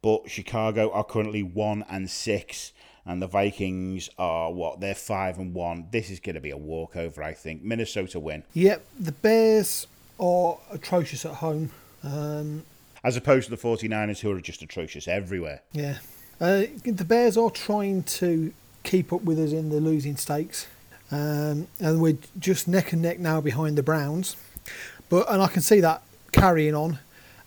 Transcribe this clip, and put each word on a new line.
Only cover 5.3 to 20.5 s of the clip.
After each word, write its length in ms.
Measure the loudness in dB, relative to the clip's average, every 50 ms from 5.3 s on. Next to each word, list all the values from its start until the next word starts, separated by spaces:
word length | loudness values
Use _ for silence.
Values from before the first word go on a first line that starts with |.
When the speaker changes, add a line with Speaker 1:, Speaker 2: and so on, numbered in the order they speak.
| -4
Speaker 1:
and 160 | -6 -8 -8 -6
one. 340 | -6 -4 -4 -6 -8 -10 -4
This 180 | -4 -4 -4 -4
is 100 | -12 -12
gonna 220 | -10 -10 -10 -8
be 100 | -10 -10
a 60 | -10
walkover, 680 | -10 -10 -8 -8 -8 -8 -8 -8 -8 -8 -8 -8 -10 -10
I 100 | -10 -10
think. 300 | -10 -12 -12 -12 -10 -6
Minnesota 560 | -6 -4 -4 -4 -4 -4 -6 -6 -4 -8 -8
win. 240 | -8 -8 -10 -10 -12 _ -2
Speaker 2:
Yep, 320 | 4 4 4 4 2 -6 -18 -12 -8
the 140 | -8 -8 -8
Bears 760 | 0 2 4 6 6 6 6 6 6 4 2 -2 -6 -6 -10 _ _ _ -20 _ -2
are 380 | 0 2 4 4 2 2 0 -4 -10 -12
atrocious 560 | -12 -12 -4 0 2 2 2 0 -6 -10 -10
at 100 | -10 -8
home. 360 | -6 -4 -2 -2 -2 -4 -6 -8 -14 -20 -20 -20 -12 -10
Um, 600 | -8 -6 -6 -4 -4 -6 -6 -6 -6 -8 -10 -12 -16 _ _ _ _ -20 -4 -2
Speaker 1:
As 100 | -2 -2
opposed 300 | 0 4 6 6 6 4
to 60 | 0
the 60 | -8
forty-niners, 640 | -4 -2 -2 -2 0 0 -2 -2 0 -2 -2 -4 -2
who 120 | -2 -2
are 100 | -2 -2
just 200 | -4 -10 -14 -14
atrocious 460 | -16 -12 -8 -8 -8 -8 -10 -12 -4
everywhere. 540 | -2 -2 -2 -2 -4 -6 -6 -6 -6 -10 -12 _ _
Speaker 2:
Yeah. 280 | -8 -6 -6 -6 -6 -8 -12 -18 -20 -20 -20 -20 -8 -2
Uh, 240 | 2 2 4 4 2 0 -4 -8 -4
the 220 | -4 -2 -2 2
Bears 320 | 4 4 6 6 6 4
are 140 | 4 2 2
trying 500 | 0 -4 -4 -2 0 0 0 0 0 -2
to 500 | -2 -4 -4 0 0 2 2 2 0 -2 -6 -10 _ -20 -20 -14 -4
keep 300 | 2 2 2 2 2 -4
up 80 | -2
with 160 | 0 0 2 2
us 120 | 2 0
in 180 | 0 -2 -2 0
the 100 | 0 2
losing 380 | 2 2 2 2 0 -2 -4
stakes. 480 | -6 -4 -4 -2 -4 -4 -4